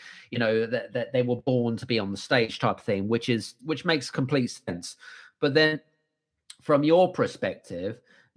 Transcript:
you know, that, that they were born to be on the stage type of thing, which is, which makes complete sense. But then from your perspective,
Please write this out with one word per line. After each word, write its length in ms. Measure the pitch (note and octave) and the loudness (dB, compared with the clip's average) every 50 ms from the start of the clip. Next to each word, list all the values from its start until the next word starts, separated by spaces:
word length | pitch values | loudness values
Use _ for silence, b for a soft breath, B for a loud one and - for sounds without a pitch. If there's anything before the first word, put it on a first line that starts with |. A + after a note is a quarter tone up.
| B B B B B B | B B B B B B
you 80 | - A#2+ | -4 0
know, 280 | A#2+ A2 A2+ A2 A2+ | 2 2 2 2 0
that, 260 | A2 B2 A#2 - - - | 0 -2 -6 -6 -4 -6
that 200 | B2+ A#2 - - | -6 -6 -2 0
they 100 | B2+ B2 | 0 2
were 200 | B2 A#2+ A#2+ - | 2 0 -2 0
born 340 | C#3 B2+ B2 A#2+ A#2 A#2 A2+ | 0 2 2 2 0 -2 -2
to 80 | - | -4
be 120 | - A#2+ A2 | -2 -2 -2
on 140 | G2 G2 G2 | 0 -2 -4
the 40 | |
stage 440 | G2 - - C3+ B2+ A#2 A2 - - | -6 -2 2 2 2 2 2 -2 -2
type 180 | - A2+ F#2+ - | 0 0 0 -2
of 60 | - | -2
thing, 240 | - G#2 F#2+ G2 G#2 | -2 -2 -2 0 0
which 200 | A#2 A#2 - - | 0 -2 0 0
is, 260 | A#2+ A2 G2+ - - _ - | -2 -2 -2 -8 -16 _ -6
which 200 | D#3 D#3 C#3 - | -6 -6 -4 -2
makes 240 | F3 E3 C#3+ B2+ - | -2 -2 -2 -2 -6
complete 440 | - - C3+ C3 D3 C#3 A#2+ A#2 - - - - | -4 -4 -2 0 0 0 0 -2 -6 -10 -10 -8
sense. 260 | F2 E2+ E2+ - - B B B B B B B B - | -8 -8 -10 -14 -16 B B B B B B B B -2
But 140 | D3+ D3 C3 | -2 2 4
then 260 | D#3 D#3 D#3 D#3 D3 _ _ _ _ _ _ _ _ _ _ _ _ _ _ - _ - | 4 4 4 2 -2 _ _ _ _ _ _ _ _ _ _ _ _ _ _ -20 _ 0
from 220 | - D3 C#3 D3 | 2 2 4 6
your 280 | D3+ E3 F3+ F#3 F3+ F3+ | 6 6 6 6 4 2
perspective, 880 | - A2+ - - - - F#2+ - - _ - F#2+ E2+ F2+ G#2 A2 - _ b b b b b b | 0 -2 -2 -2 -4 -6 -6 -6 -6 _ -12 -10 -6 -6 -6 -8 -8 _ b b b b b b